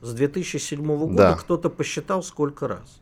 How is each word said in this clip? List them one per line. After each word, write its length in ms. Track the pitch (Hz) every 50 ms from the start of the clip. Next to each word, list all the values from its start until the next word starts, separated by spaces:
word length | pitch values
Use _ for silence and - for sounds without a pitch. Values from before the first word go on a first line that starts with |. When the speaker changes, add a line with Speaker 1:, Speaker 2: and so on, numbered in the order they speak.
Speaker 1:
С 120 | 117 120 117
две 140 | 120 139
тысячи 300 | 143 143 185 170 - -
седьмого 480 | 143 - - 151 143 151 151 151 147 156
года 120 | 151 92
Speaker 2:
Да. 160 | 107 98 90 82
Speaker 1:
кто-то 340 | 85 - - 175 165 175 165
посчитал, 540 | - - 143 - - - - - 196 185 156
сколько 440 | - - - 147 143 143 - 143
раз. 320 | 117 101 - - - - -